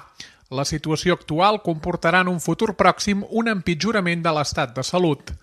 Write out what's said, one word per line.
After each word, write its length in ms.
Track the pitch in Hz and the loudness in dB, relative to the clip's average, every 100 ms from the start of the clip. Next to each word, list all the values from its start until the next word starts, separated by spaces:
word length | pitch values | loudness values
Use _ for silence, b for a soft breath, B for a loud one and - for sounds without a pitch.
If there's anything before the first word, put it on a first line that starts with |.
| - B B B _ | 0 B B B _
La 160 | 131 143 | -4 -2
situació 480 | 156 156 156 180 175 | -4 -2 -2 0 -2
actual 460 | - 156 196 214 | -2 2 2 2
comportarà 600 | 185 160 175 170 165 180 185 | -2 -4 -4 -2 2 2 2
en 80 | |
un 100 | 175 | -2
futur 300 | - 165 220 185 | -2 0 -2 4
pròxim 480 | 185 - - 202 - | 4 4 0 -2 -2
un 160 | 226 233 | -2 0
empitjorament 720 | 202 170 165 196 220 175 170 165 | -2 -2 -2 0 0 0 0 0
de 80 | 151 | 0
l'estat 400 | 143 - 135 117 | 0 -2 -4 -4
de 80 | |
salut. 480 | 131 175 175 139 - - | -2 2 2 0 -4 -16